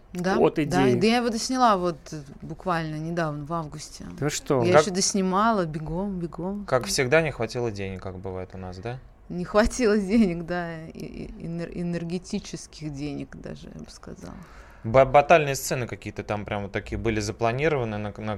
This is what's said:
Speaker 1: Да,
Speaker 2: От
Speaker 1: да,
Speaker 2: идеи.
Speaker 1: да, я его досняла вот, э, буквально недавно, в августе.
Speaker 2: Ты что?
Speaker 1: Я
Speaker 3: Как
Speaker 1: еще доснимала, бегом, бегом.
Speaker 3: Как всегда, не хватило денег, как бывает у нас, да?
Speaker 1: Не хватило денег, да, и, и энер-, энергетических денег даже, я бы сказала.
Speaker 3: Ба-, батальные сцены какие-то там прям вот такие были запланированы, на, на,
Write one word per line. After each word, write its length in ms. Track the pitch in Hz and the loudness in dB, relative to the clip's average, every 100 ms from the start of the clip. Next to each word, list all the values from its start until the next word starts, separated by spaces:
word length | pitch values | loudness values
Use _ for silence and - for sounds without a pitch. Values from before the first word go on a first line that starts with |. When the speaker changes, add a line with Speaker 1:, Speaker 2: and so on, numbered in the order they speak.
| - | -14
Speaker 1:
Да, 220 | 180 180 208 | -4 0 4
Speaker 2:
От 180 | 156 165 | 4 4
Speaker 1:
да, 80 | |
Speaker 2:
идеи. 320 | 147 - 131 120 | 0 4 6 6
Speaker 1:
да, 80 | 214 | 4
я 100 | 240 | 4
его 120 | 240 | 2
досняла 480 | 233 - 262 240 196 | -2 -2 4 4 4
вот, 200 | 175 160 - | 2 -4 -10
э, 60 | 156 135 - | -12 -12 -16
буквально 540 | 147 160 190 165 160 156 | -14 -8 -2 -2 -2 -6
недавно, 480 | 160 170 160 147 143 | -4 -2 -2 -4 -6
в 80 | |
августе. 500 | 170 151 151 - - - 87 | -6 -6 -10 -14 -14 -14 -4
Speaker 2:
Ты 100 | 143 | -2
что? 340 | - - 135 | -2 0 2
Speaker 1:
Я 100 | 117 | 6
Speaker 3:
Как 80 | 147 202 | 6 6
Speaker 1:
еще 40 | 185 | 2
доснимала, 680 | - 202 185 185 226 214 170 | 2 2 2 4 4 4 0
бегом, 540 | 156 156 165 208 185 | -4 -6 -4 -4 -4
бегом. 460 | 165 - 180 202 196 | -6 -6 -6 -6 0
Speaker 3:
Как 200 | 127 104 | 0 0
всегда, 340 | - 127 156 | 0 4 4
не 100 | 160 | 4
хватило 400 | - 113 123 120 | -2 -4 -2 -4
денег, 300 | 101 98 95 | -2 -6 -6
как 160 | 95 92 | -10 -10
бывает 320 | 98 92 92 | -8 -8 -8
у 40 | 95 | -10
нас, 200 | 92 90 | -12 -10
да? 200 | 110 127 - - - | -10 -10 -14 -20 -12
Speaker 1:
Не 160 | 170 175 | -8 0
хватило 500 | 208 233 - 233 214 | 4 4 4 2 4
денег, 480 | 185 233 202 170 170 | 4 4 4 2 -4
да, 400 | 175 170 165 160 | -4 -4 -8 -12
и, 180 | - - | -12 -12
и 220 | - - - 165 | -10 -12 -12 -8
энер-, 260 | 170 170 | -8 -8
энергетических 1160 | - 175 170 170 180 - 202 - - - - 151 | -4 -4 -2 -4 -6 -4 -6 -6 -12 -14 -12 -10
денег 420 | 139 147 139 135 - | -8 -6 -8 -10 -12
даже, 340 | - - 160 160 | -12 -12 -12 -16
я 40 | |
бы 60 | - | -16
сказала. 420 | - - - - 82 - - - - | -16 -16 -16 -14 -14 -16 -18 -20 -10
Speaker 3:
Ба-, 220 | 113 127 131 | 2 6 8
батальные 500 | 143 143 170 143 135 | 6 8 6 6 -2
сцены 320 | - 147 113 | -2 -4 -4
какие-то 360 | 107 104 - | -6 -10 -10
там 220 | 101 104 98 | -4 -4 -2
прям 180 | 104 | -4
вот 80 | 101 | -4
такие 260 | 104 - 107 | -6 -6 -4
были 220 | 104 107 | 0 0
запланированы, 760 | 104 98 117 123 156 147 117 104 | -2 0 0 2 0 0 -2 -4
на, 140 | 104 98 | -6 -8
на, 180 | 107 | -8